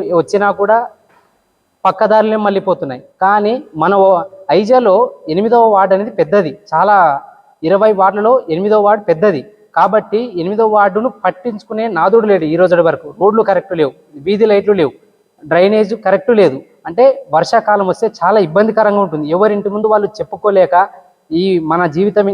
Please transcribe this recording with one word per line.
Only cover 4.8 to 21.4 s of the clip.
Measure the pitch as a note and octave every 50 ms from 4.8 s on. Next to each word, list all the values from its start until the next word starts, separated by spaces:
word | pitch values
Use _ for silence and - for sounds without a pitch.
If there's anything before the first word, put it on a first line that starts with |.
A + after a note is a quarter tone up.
| B3 G#3 F#3 G#3 B3 B3+ - - - D#3+
ఎనిమిదవ | D#3 F3+ G#3 A3+ A#3+ A#3+ A#3 A3 G#3
వార్డు | F#3+ G3 F#3 F#3+
అనేది | F#3+ G#3 A3 A3 -
పెద్దది, | E3 D3+ F#3+ G#3 F#3 D3+ C3 - _ -
చాలా, | D#3 D#3+ F3+ G3+ G#3 G3 F3 D#3 C#3 C#3+ - - - _ _ _ _ _ - D#3+
ఇరవై | F#3+ G3 G#3+ A3 G#3+ F#3+
వార్డులలో | F#3+ G3 G3 G#3 G#3 A3 B3+ C4 A3+ E3+ D#3
ఎనిమిదవ | E3 F#3+ G#3 G#3+ G#3+ G3+ G3+
వార్డు | G#3+ G#3+ G#3 -
పెద్దది. | E3 D#3 F3+ G#3+ F3+ C3+ A#2+ - - _ _ _ - E3
కాబట్టి | F3 G3 F#3+ G#3+ G#3 G#3 - G#3+ B3 B3 G3 F3
ఎనిమిదవ | E3 F3+ G#3 G#3+ A3+ A3 G#3+ G#3+
వార్డును | G3+ G3+ F#3 G#3 A3+ B3+ - - -
పట్టించుకునే | F#3 F3+ - - A#3+ G#3+ G#3 - - A3 G#3+ A3+ A#3 G#3 D#3+
నాదుడు | D#3+ G3 G3+ A3+ G#3+ G#3+
లేడు | G3+ F#3 D#3+ D3+ D#3
ఈ | E3+
రోజుటి | F#3 F3 F3+ E3+ E3 E3
వరకు. | D3 - - D3 C#3 -
రోడ్లు | F3+ G3+ G#3+ A3+ G#3 G#3+
కరెక్ట్ | G3 F3 F3 - F3+ E3
లేవు, | D3+ C3 C3 _ _ _ - C#3+ C#3+ F3+
వీధి | G#3 G3+ A3+ A3
లైట్లు | G#3 G3+ G3 G3+ G#3 F#3+
లేవు, | D#3 C3 - - _ _ _ _ _ _ _ _ -
డ్రైనేజ్ | D3+ D#3+ E3+ F#3 G3+ G#3+ G#3+ G#3+ F#3 A3+ A3 -
కరెక్ట్ | F#3+ F#3+ F#3+ F#3+ - A#3+ G#3+
లేదు. | G3 D3+ C3 C3+ - _ _ _ - D3+
అంటే | E3+ F#3+ B3 C4+ C4 - - - D3
వర్షాకాలం | D#3 E3+ - - A3+ - - G#3 G3+ G3 F#3 E3
వస్తే | - - C#3+ - -
చాలా | E3 F3+ G#3 A3 G3 D#3+
ఇబ్బందికరంగా | D#3 G3 G#3+ A3 A3 A3 A3 G#3 G3+ G3+ G3+
ఉంటుంది. | F3+ D#3 D3+ D3+ D3 D#3+
ఎవరింటి | F3+ G#3 G#3+ G#3 G3+ G3 G3+ G3
ముందు | G#3+ G#3+ A3 G#3+
వాళ్ళు | G#3 G#3 G3 - -
చెప్పుకోలేక | E3 - - F#3 - G#3+ G3+ F#3+ F3+ D#3+ F3+ F3 F#3+ G3 - - - _ _ _ _ - D#3 E3